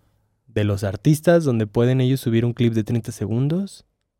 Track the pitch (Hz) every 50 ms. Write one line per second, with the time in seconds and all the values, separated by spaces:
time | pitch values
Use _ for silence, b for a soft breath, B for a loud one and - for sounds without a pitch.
0 | _ _ _ _ _ _ _ _ _ _ 113 110 104 104 101 98 107 98 95 -
1 | - 151 156 147 - 175 170 170 160 139 120 113 107 104 - 123 120 123 127 131
2 | 127 127 135 131 - 123 113 117 117 120 117 - 120 117 113 110 104 - 123 117
3 | 110 - 110 - 107 98 110 120 135 143 160 185 196 190 - - _ _ _ _
4 | _ _ _ _